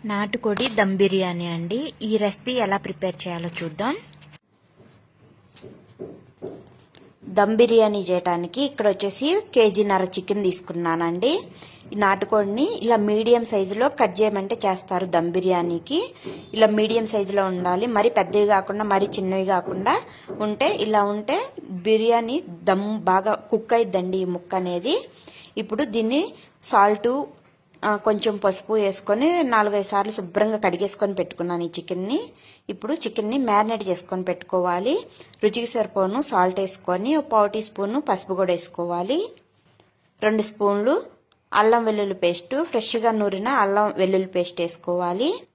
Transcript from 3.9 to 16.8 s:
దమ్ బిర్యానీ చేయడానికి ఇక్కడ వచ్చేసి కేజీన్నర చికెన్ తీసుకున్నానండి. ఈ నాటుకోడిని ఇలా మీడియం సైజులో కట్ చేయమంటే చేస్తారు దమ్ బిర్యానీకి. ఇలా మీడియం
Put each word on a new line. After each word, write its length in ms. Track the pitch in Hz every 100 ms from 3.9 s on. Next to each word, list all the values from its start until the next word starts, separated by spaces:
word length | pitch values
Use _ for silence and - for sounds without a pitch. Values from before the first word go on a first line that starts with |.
| 403 - - - - _ _ _ _ - _ _ _ _ _ _ - - - - - - - - _ - - - - _ - - _ - 190
దమ్ 180 | 202 220
బిర్యానీ 380 | 233 226 214 208 175
చేయడానికి 500 | 180 180 170 175 254 277
ఇక్కడ 160 | 277 208
వచ్చేసి 320 | 196 202 190 285 392 427 254
కేజీన్నర 480 | 214 185 202 190 185 185
చికెన్ 300 | 180 202 190
తీసుకున్నానండి. 840 | 180 - 170 170 165 170 175 240 349 - - - - -
ఈ 40 | 208
నాటుకోడిని 600 | 196 196 202 214 202 214 339 480
ఇలా 120 | 226 233 208
మీడియం 340 | 214 226 240 226
సైజులో 340 | 208 190 208 269 285
కట్ 140 | 220 180
చేయమంటే 380 | 214 202 196 233
చేస్తారు 420 | 202 185 - 180 185
దమ్ 160 | 170 170 180
బిర్యానీకి. 600 | 185 180 175 170 - 302 508 - - - - 214
ఇలా 120 | 214
మీడియం 280 | 214